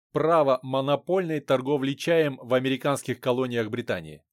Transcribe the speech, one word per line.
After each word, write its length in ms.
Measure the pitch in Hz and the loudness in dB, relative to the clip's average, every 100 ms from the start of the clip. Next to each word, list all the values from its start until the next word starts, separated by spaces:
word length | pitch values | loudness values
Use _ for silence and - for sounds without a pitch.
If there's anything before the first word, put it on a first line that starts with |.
| _ 147 | _ -2
право 460 | 151 170 139 127 | 2 4 4 2
монопольной 800 | 135 135 135 139 - 185 175 156 | 0 -2 0 -2 0 0 0 -2
торговли 520 | - 135 127 147 135 | 0 0 0 0 0
чаем 460 | 139 - 165 151 131 | -2 2 2 2 -2
в 120 | 120 | 0
американских 640 | 127 131 131 147 135 - 120 | 0 2 0 0 -2 -4 -4
колониях 500 | 135 123 127 120 107 | -2 0 0 -2 -2
Британии. 540 | 117 117 95 78 76 _ | -4 -4 -6 -8 -16 _